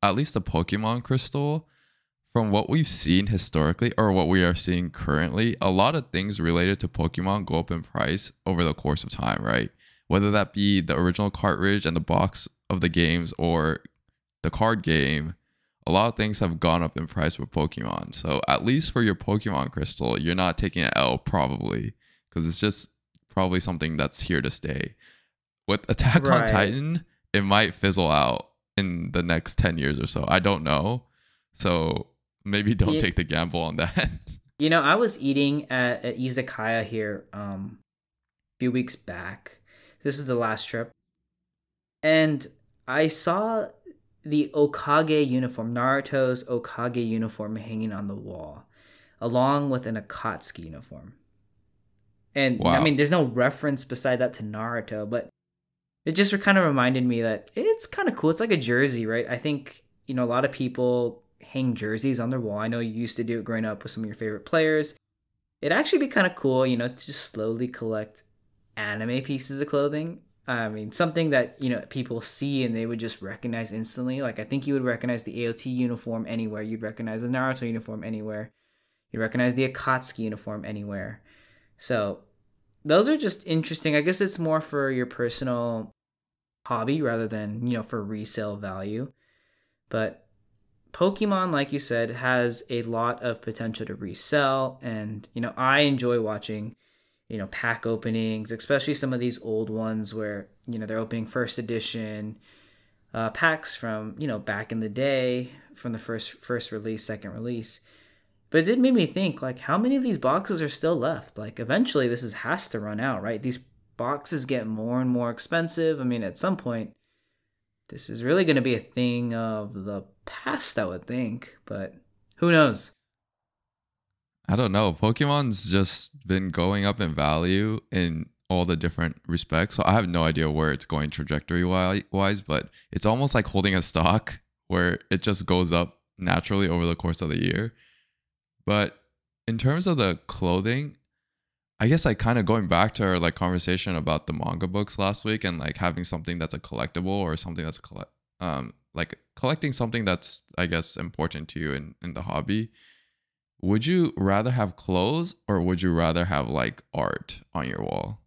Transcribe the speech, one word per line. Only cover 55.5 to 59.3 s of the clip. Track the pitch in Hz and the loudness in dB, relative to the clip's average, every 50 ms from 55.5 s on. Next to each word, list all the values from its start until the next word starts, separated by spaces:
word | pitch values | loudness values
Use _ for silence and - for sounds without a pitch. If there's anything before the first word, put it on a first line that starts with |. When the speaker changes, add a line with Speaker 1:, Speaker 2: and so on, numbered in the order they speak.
| _ _ _ _ _ _ _ _ _ _ _ | _ _ _ _ _ _ _ _ _ _ _
Speaker 2:
it | 156 160 | -2 2
just | 170 202 202 208 196 | 4 4 4 4 2
kind | 196 - 196 | 4 4 4
of | 190 185 | 6 6
reminded | 160 143 135 123 127 131 131 127 | 4 4 4 4 4 4 2 2
me | 123 120 117 | 2 2 2
that | 113 113 110 104 - - _ | 2 0 0 -2 -6 -8 _
it's | - 254 427 453 453 - | -2 0 0 2 0 0
kinda | - - - 392 - - | -6 -4 -2 -2 -2 -2
cool. | - - 156 | 2 2 2
It's | 165 160 | 2 2
like | 220 233 208 | 2 2 2
a | |
jersey, | 165 127 113 120 123 135 139 127 117 113 | 0 2 2 4 4 4 4 2 0 -2
right? | 107 113 117 120 | -2 -2 -2 -2
I | - | -2